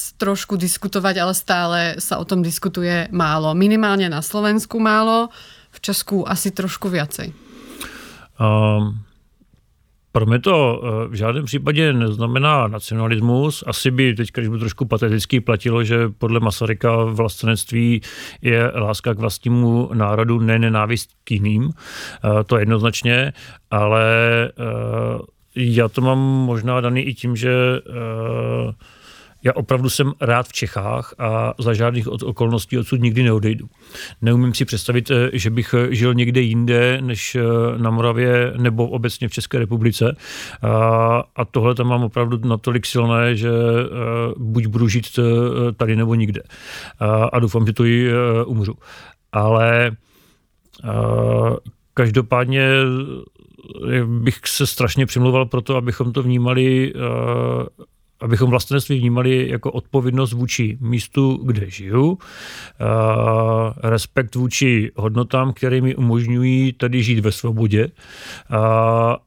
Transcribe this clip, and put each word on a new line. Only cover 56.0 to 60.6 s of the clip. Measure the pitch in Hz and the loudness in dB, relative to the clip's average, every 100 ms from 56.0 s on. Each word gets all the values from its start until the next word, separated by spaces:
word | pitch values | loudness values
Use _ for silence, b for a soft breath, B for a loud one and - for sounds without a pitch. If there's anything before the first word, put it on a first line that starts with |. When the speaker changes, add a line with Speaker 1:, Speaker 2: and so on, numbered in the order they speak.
| 123 | -2
Speaker 2:
to | 127 | -2
vnímali, | 123 123 123 127 131 131 131 - | 0 2 2 2 4 2 0 -4
eh, | 120 120 120 120 123 123 127 _ - _ _ - | -4 -4 -2 -2 -2 -4 -6 _ -20 _ _ -8
abychom | 117 113 127 | 0 2 4
vlastenectví | 123 - 139 - 135 | 2 0 -2 0 0
vnímali | 120 120 127 127 127 | 0 0 0 0 -2
jako | 123 135 | -4 -6
odpovědnost | 117 - 135 123 127 127 | -8 -2 0 0 0 -2
vůči | 120 123 - | -2 -4 -2